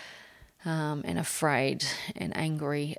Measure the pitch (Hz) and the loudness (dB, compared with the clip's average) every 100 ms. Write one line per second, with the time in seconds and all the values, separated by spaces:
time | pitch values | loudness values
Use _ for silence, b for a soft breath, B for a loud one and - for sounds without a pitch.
0 | B B B B B B 170 160 151 147 | B B B B B B -2 0 0 -2
1 | 165 170 156 - 156 131 135 - - B | -2 -2 0 2 4 6 4 2 -2 B
2 | B - 85 - 160 151 147 147 147 | B -4 -4 0 0 0 0 0 -2